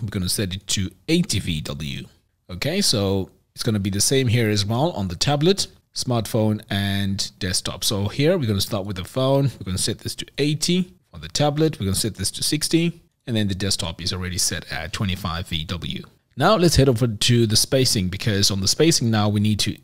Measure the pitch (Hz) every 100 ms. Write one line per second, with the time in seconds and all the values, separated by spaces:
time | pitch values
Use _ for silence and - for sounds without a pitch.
0 | 113 98 90 - 98 92 - - 92 -
1 | - 170 170 110 85 80 - 71 76 80
2 | - _ _ _ - 92 135 190 196 117
3 | 98 98 92 - _ - - 107 98 98
4 | - 135 127 120 110 104 101 117 160 135
5 | 95 87 - 143 160 196 - - _ -
6 | - 117 104 113 107 107 - 101 98 98
7 | 98 98 - - 92 87 - 85 - 101
8 | 101 - 147 190 117 101 - 107 95 90
9 | 82 - 131 139 139 - 95 92 - 107
10 | - - - - 147 151 - 180 180 -
11 | _ - 156 - 147 147 160 - 98 98
12 | 110 92 98 - 139 151 - 165 170 -
13 | _ _ - 113 101 92 101 - 85 80
14 | 82 95 90 90 - 87 - - 82 -
15 | 98 87 87 82 - 82 80 82 78 -
16 | - _ _ - 156 214 175 - 139 117
17 | 123 104 - 120 117 107 - 135 127 117
18 | 92 95 - 101 98 98 95 - 117 113
19 | 120 110 104 104 107 101 - -